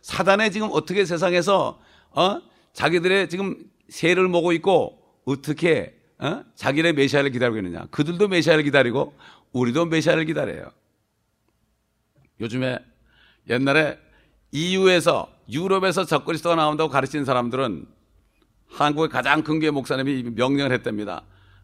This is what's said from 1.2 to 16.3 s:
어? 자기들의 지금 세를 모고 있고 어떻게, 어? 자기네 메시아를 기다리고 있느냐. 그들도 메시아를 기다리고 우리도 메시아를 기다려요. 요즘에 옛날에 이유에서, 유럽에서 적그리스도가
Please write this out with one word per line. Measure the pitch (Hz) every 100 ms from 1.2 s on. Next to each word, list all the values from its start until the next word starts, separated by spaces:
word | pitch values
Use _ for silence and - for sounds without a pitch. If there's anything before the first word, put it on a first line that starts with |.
| 180 175 180 190 123 - _ _ _
어? | 139 180 208 - _ _
자기들의 | - 151 175 175 196 175
지금 | 175 196 - - _ _
세를 | - 160 180 185
모고 | 175 170
있고 | 170 190 175 98 - _ _ -
어떻게, | 139 151 147 160 143 82 - _ -
어? | 139 233 -
자기네 | - 135 143 165
메시아를 | 147 139 143 139
기다리고 | 123 120 110
있느냐. | 90 85 87
그들도 | - 151 175 208
메시아를 | 180 151 156
기다리고 | 143 139 120 120 - - - - _
우리도 | 120 123 135 170
메시아를 | 160 151 160
기다려요. | 156 151 120 - - - _ _ _ _ _ _ _ _ _ _ _ _ _ _ _ -
요즘에 | 110 127 127 127 - _ _ _ _ _ -
옛날에 | 123 135 151 151 - _ _ _ _ _
이유에서, | 139 175 190 190 175 160 127 - _ -
유럽에서 | 131 190 190 190 170
적그리스도가 | 170 147 -